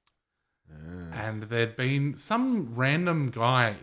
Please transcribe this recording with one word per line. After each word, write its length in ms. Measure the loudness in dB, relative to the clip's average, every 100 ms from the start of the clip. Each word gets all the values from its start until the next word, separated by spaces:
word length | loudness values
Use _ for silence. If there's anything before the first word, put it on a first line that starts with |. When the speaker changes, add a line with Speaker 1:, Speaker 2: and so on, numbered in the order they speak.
| _ _ _ _ _ _ _
Speaker 1:
Ah. 420 | -16 -14 -12 -10
Speaker 2:
And 280 | -6 -6 -6
there'd 300 | -4 0 0 0
been 400 | 0 0 0 -4
some 580 | -2 0 2 0 -2 0
random 540 | 2 2 2 0 0
guy 460 | 2 4 6 4 0